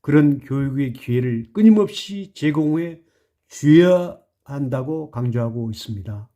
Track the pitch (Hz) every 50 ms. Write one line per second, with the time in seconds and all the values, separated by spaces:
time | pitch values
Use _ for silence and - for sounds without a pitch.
0 | _ - 143 151 147 147 143 135 - - 135 139 139 139 131 135 139 131 117 -
1 | - - 120 123 127 127 120 113 113 _ _ 208 214 220 214 208 202 185 - -
2 | - - 196 202 196 190 _ - 147 151 147 151 156 151 151 160 170 170 165 160
3 | _ _ _ _ _ _ _ _ _ _ - - - 147 151 165 175 180 180 180
4 | 175 175 - - _ _ _ _ _ - 139 143 139 127 127 131 127 139 156 160
5 | 156 151 - 120 127 123 113 123 117 117 113 120 117 113 110 - - - 110 98
6 | 90 110 104 104 107 _ _